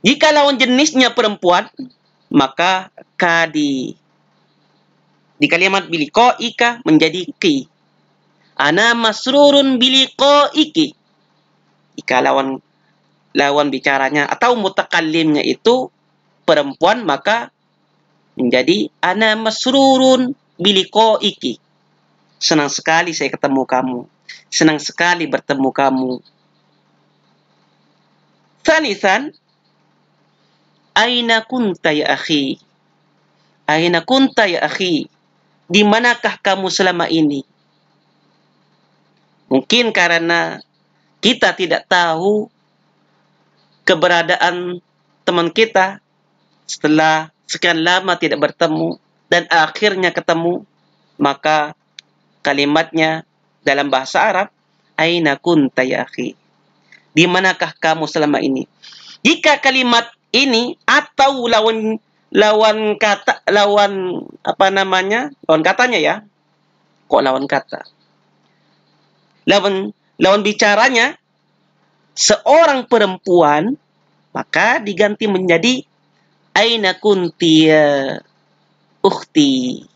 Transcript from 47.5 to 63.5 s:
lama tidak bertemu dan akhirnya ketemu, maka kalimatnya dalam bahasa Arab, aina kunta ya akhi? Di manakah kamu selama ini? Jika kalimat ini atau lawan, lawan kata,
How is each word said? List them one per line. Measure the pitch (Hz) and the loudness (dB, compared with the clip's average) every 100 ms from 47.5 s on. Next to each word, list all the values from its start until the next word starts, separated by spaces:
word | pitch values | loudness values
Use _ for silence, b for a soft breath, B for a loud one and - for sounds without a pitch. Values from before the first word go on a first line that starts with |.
| 165 180 165 | -4 -2 0
lama | 165 185 185 175 | 0 0 0 -4
tidak | 160 143 143 | -2 -2 -2
bertemu | - 170 156 160 - _ _ _ | -2 -2 -2 -4 -8 _ _ _
dan | 175 170 | -2 0
akhirnya | 165 156 - 208 190 185 | 0 0 0 -2 0 -4
ketemu, | 165 160 165 170 185 214 _ _ _ _ _ | -4 -4 -2 -2 -4 -10 _ _ _ _ _
maka | 143 139 156 156 151 - _ - _ _ _ _ | -2 -2 -2 0 -2 -10 _ -20 _ _ _ _
kalimatnya | - 143 143 151 160 165 160 160 - _ _ _ | -4 -2 0 0 0 -2 -2 -2 -10 _ _ _
dalam | - 139 143 | -4 -2 0
bahasa | 131 131 - | -2 -2 -2
Arab, | 220 185 208 _ _ _ _ - | 0 0 -4 _ _ _ _ -4
aina | 160 170 156 139 | -2 0 0 -2
kunta | - 170 135 - | 0 2 2 0
ya | 131 - 123 | -2 -2 -6
akhi? | - 123 - _ _ _ _ b b b | -8 -10 -12 _ _ _ _ b b b
Di | 151 180 | 0 2
manakah | 180 190 180 165 - | 2 0 -2 -6 -4
kamu | 165 160 151 | -2 -2 -2
selama | 165 151 143 | -2 -2 0
ini? | 139 131 - _ B B B B | -2 -4 -8 _ B B B B
Jika | 226 330 311 285 | 0 2 2 2
kalimat | 277 262 247 233 226 _ _ | 0 0 2 0 -2 _ _
ini | 233 277 226 247 - - | 0 2 0 -2 -6 0
atau | 202 - - 269 269 240 | 0 0 0 0 2 0
lawan, | 226 220 226 220 220 _ _ _ | 2 2 -2 -4 -6 _ _ _
lawan | - 214 214 220 214 214 208 | 2 2 4 2 2 -2 -2
kata, | 214 202 - - - | 0 0 -2 -4 0